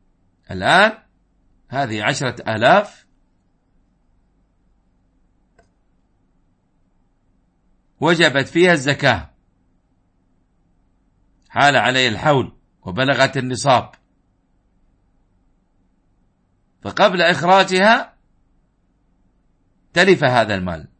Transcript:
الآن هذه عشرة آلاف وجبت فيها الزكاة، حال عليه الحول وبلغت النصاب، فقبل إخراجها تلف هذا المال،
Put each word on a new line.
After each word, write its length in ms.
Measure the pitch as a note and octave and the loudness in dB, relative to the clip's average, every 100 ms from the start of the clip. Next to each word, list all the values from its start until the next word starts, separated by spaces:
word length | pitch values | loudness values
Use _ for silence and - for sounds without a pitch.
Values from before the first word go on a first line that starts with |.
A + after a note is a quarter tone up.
| _ _ _ _ - | _ _ _ _ -16
الآن 480 | F#2+ G#2 E3+ G#3+ A3 _ _ _ _ _ _ _ | -6 0 2 2 -2 _ _ _ _ _ _ _
هذه 340 | C3 C3 G#2+ | -8 -6 -4
عشرة 520 | G#2+ D3 C3 A#2 - A2 | -4 -4 -6 -8 -8 0
آلاف 500 | B2 F#3+ G#3 - _ _ _ _ _ _ _ _ _ _ _ _ _ _ _ _ _ _ _ _ _ _ _ _ _ _ _ _ _ _ _ _ _ _ _ _ _ _ _ _ _ _ _ _ _ _ _ _ _ - | 2 2 0 -8 _ _ _ _ _ _ _ _ _ _ _ _ _ _ _ _ _ _ _ _ _ _ _ _ _ _ _ _ _ _ _ _ _ _ _ _ _ _ _ _ _ _ _ _ _ _ _ _ _ -4
وجبت 480 | D3+ E3+ D#3+ C#3 C3 | 0 2 0 -2 -2
فيها 240 | E3+ F3+ | 0 2
الزكاة، 580 | E3 B2+ C#3 C#3 G#2 - _ _ _ _ _ _ _ _ _ _ _ _ _ _ _ _ _ _ _ _ _ _ | 2 -2 -2 -2 -2 -6 _ _ _ _ _ _ _ _ _ _ _ _ _ _ _ _ _ _ _ _ _ _
حال 280 | A#2 C#3+ C3 | 0 2 2
عليه 320 | G#2+ C3 B2+ | 2 0 0
الحول 480 | G#2 D#3 C#3 G#2+ - _ _ | -2 0 0 -2 -10 _ _
وبلغت 540 | - F#2+ C3 B2+ C3+ C3+ | -10 -4 -2 0 0 -2
النصاب، 560 | B2+ B2+ C#3 A#2+ - - _ _ _ _ _ _ _ _ _ _ _ _ _ _ _ _ _ _ _ _ _ _ _ _ _ _ _ _ | -6 -4 0 0 -2 -12 _ _ _ _ _ _ _ _ _ _ _ _ _ _ _ _ _ _ _ _ _ _ _ _ _ _ _ _
فقبل 400 | G2+ B2 G3+ F3+ | -10 0 0 2
إخراجها 920 | E3+ E3+ E3+ F#3+ F#3 F#3 G3+ B3 - _ _ _ _ _ _ _ _ _ _ _ _ _ _ _ _ _ _ | 0 0 2 2 2 2 2 2 -2 _ _ _ _ _ _ _ _ _ _ _ _ _ _ _ _ _ _
تلف 320 | E3 G3 D#3+ | 0 2 2
هذا 300 | C#3 B2 G#2+ | 2 0 0
المال، 340 | G2 F2+ D#2+ C#2+ _ | -2 -6 -10 -14 _